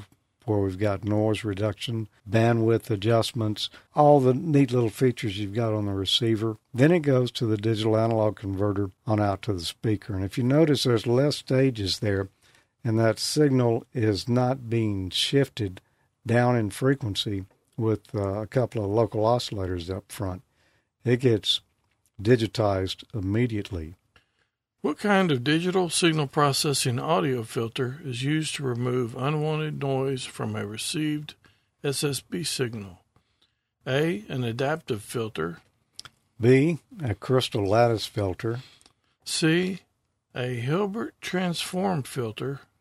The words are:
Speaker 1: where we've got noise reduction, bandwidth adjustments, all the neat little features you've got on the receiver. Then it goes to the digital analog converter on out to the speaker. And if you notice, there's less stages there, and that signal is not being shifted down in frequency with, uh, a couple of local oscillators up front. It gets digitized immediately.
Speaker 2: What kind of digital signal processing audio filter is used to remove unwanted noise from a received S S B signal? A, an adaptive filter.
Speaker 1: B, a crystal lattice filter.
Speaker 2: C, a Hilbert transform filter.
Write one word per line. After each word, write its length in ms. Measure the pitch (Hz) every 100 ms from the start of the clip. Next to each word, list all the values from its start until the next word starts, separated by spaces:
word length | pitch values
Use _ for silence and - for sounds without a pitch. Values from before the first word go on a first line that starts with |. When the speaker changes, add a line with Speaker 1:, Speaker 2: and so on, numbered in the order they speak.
| 104 _ _ _
Speaker 1:
where 140 | - 104
we've 200 | 98 92
got 260 | 104 98
noise 400 | 104 107 107 104
reduction, 640 | 110 95 107 - - 113 107 _ 101
bandwidth 600 | 113 117 117 113 113 -
adjustments, 800 | 104 107 117 110 117 107 104 - - _
all 240 | - 147 147
the 140 | 127
neat 380 | 127 175 143 135
little 180 | 123 117
features 480 | - 131 120 113 98
you've 160 | 101
got 180 | 104 113
on 140 | 107 101
the 60 |
receiver. 640 | 98 95 - 117 110 113 110 _
Then 160 | 117 147
it 80 | 180
goes 300 | 143 127 123
to 140 | - 117
the 100 | 107
digital 400 | 107 107 110 107
analog 400 | 117 110 107 95
converter 540 | 98 95 104 98 101 - -
on 140 | 107
out 220 | 104 98
to 100 | -
the 80 | 95
speaker. 540 | 85 - 117 104 -
And 100 | 95
if 120 | 95 -
you 80 |
notice, 380 | 120 147 160 127
there's 220 | 135 117 120
less 300 | 120 147 -
stages 640 | - 131 135 110 95 -
there, 280 | 107 98 98 _ _ _ _ _
and 160 | 117 110
that 200 | 113 107
signal 680 | - 151 151 131 120 113 -
is 360 | 135 107 98 -
not 400 | 120 127 135 117
being 400 | 117 107 98 92
shifted 680 | - - 139 135 - 101 90 _ _ _ _ -
down 300 | 117 123 120
in 140 | 104
frequency 760 | - 131 139 110 95 117 98 95 _ _ -
with, 380 | 110 107 _
uh, 260 | 104 98 101
a 60 | 110
couple 380 | 131 110 117
of 60 | 98
local 320 | 107 110 110
oscillators 720 | 110 120 - 104 90 90 85
up 160 | 95 -
front. 320 | - 98 92 _ _ _ _ _ _
It 160 | 117 123
gets 400 | 127 107 - - _ _ _ _ _ -
digitized 840 | 101 123 110 - 104 95 95 - -
immediately. 800 | 113 95 107 123 107 98 90 78 90 _ _ _ _ _ _ _ _
Speaker 2:
What 160 | - 302
kind 320 | 208 196 185
of 140 | 131
digital 460 | 127 160 180 185 175
signal 360 | - 170 156 139
processing 720 | - 143 135 156 135 131 120
audio 440 | 139 175 156 127
filter 580 | 110 - 113 - 123 139
is 180 | 139 120
used 320 | 135 156 151
to 80 | -
remove 520 | 135 120 123 127 117 131
unwanted 640 | 131 151 151 156 156 143
noise 420 | 139 131 135 131
from 320 | - - 117 107
a 100 | 101
received 680 | 110 - 156 151 151 147 - _ _ _ _
S 180 | 147 135
S 180 | 147 131
B 240 | - 180
signal? 560 | 151 - 123 117 98 87 _ _ _ _ _ _ _ _ -
A, 380 | 135 160 202 214
an 140 | 135
adaptive 580 | 120 117 139 160 - 110
filter. 560 | - 123 110 - 85 82 _ _ _ _ - _ _ -
Speaker 1:
B, 380 | 117 131 156 170 _ 226
a 120 | 131
crystal 500 | 98 - 131 - 113
lattice 420 | 98 110 120 107 -
filter. 540 | - 98 87 113 120 - _ _ _ _ _
Speaker 2:
C, 560 | - - 160 170 185 180 _ _ _ _ _
a 200 | - 123 120
Hilbert 540 | 123 170 208 214 269 _
transform 840 | - 180 180 165 - 180 196 170
filter. 580 | 123 135 113 107 131 139 - _